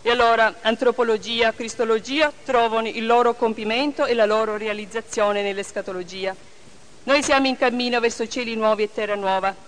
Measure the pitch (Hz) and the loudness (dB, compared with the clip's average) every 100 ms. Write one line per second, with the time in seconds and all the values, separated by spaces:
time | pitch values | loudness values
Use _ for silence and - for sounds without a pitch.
0 | 220 247 233 226 220 - 220 226 240 226 | 0 2 4 4 2 2 0 2 2 2
1 | 233 220 185 233 226 220 226 - 226 226 | 0 0 -2 0 0 0 -8 -4 0 0
2 | 233 285 302 - - 247 233 226 226 220 | 0 0 0 -2 -2 2 2 0 -4 -4
3 | 226 240 240 233 233 226 214 226 294 277 | 2 4 4 2 -2 -2 -4 -2 -2 -2
4 | 285 233 214 214 220 214 214 208 208 226 | 0 2 2 2 0 -4 -4 -6 -6 -10
5 | 220 - 208 202 202 196 196 - 196 185 | -8 -2 0 0 -2 -4 -6 -8 -8 -10
6 | 175 190 190 190 - - - - - - | -10 -8 -8 -8 -16 -20 -20 -20 -20 -14
7 | - 277 285 277 269 262 254 240 247 240 | 0 2 4 2 2 2 0 0 -2 0
8 | 233 - 226 - 233 226 220 214 208 - | 0 -2 -6 -4 -4 0 0 2 -2 -4
9 | 208 202 196 190 190 190 | -4 -2 0 0 -2 -6